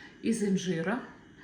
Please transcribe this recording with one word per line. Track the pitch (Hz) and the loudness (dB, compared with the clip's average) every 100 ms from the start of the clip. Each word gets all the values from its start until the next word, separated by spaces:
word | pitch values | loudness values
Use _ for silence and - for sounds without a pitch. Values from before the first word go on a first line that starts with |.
| - - | -20 -4
Із | - 226 | 0 2
інжира, | 202 185 185 165 170 247 - - - - | 2 2 2 0 0 -2 -6 -16 -20 -20